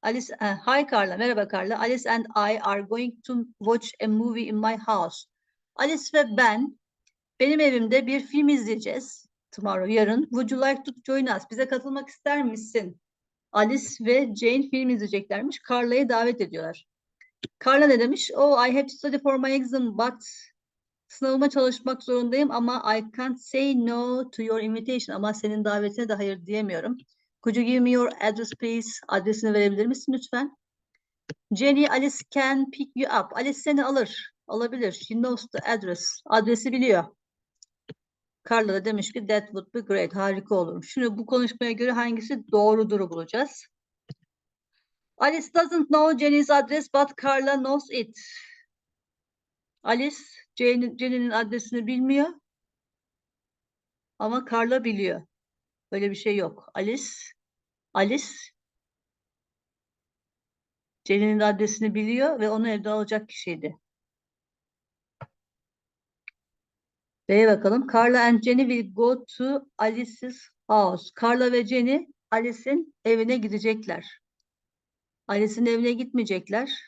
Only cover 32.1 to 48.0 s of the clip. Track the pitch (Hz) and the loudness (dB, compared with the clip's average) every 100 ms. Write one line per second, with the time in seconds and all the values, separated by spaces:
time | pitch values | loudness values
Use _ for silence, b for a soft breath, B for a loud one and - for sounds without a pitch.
32.1 | - - 285 269 269 269 - 285 247 262 | -4 -6 -2 0 0 -2 -4 -8 -4 0
33.1 | 226 190 - 262 277 - 285 262 269 214 | 0 -2 -4 -4 -4 0 2 2 0 -2
34.1 | - - _ _ 214 233 254 220 - - | -6 -16 _ _ -6 -4 -2 -4 -4 -6
35.1 | 226 254 240 - - - 226 190 175 - | -2 -2 -2 -6 -8 -4 -4 -4 -6 -6
36.1 | - - 220 214 233 226 247 254 185 165 | -8 0 2 2 0 0 0 4 4 2
37.1 | _ _ _ _ _ _ _ _ - _ | _ _ _ _ _ _ _ _ -20 _
38.1 | _ _ _ - 233 220 190 196 214 196 | _ _ _ 0 0 2 0 -2 -4 -4
39.1 | 247 208 214 208 190 185 240 196 196 170 | -8 -2 -2 -2 -12 -10 -12 -2 -2 -2
40.1 | 196 196 190 190 196 165 175 165 - 247 | -2 -2 -2 -2 0 0 -6 -8 -4 -2
41.1 | 208 220 254 240 233 240 220 240 240 233 | -4 -2 0 0 -4 -6 -2 -2 0 -2
42.1 | 226 220 277 - 208 208 220 214 208 185 | -4 -6 -8 0 4 6 4 2 0 -2
43.1 | 165 160 220 277 - - _ _ _ _ | -6 -6 -4 -4 -6 -20 _ _ _ _
44.1 | - _ _ _ _ _ _ _ _ _ | -20 _ _ _ _ _ _ _ _ _
45.1 | _ 277 320 302 339 339 339 285 302 311 | _ 0 0 -2 0 2 0 2 4 4
46.1 | 277 294 294 285 285 233 294 285 277 277 | 4 4 4 6 4 4 -4 0 2 2
47.1 | - 269 269 269 277 262 285 277 262 | 0 -2 0 0 0 0 -2 -2 -8